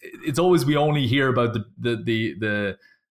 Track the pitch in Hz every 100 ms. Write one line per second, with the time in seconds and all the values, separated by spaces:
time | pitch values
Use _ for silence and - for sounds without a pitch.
0 | - - 160 139 180 175 135 147 151 151
1 | 127 139 135 123 120 113 - - 120 113
2 | 110 110 110 85 107 104 101 90 _ _
3 | _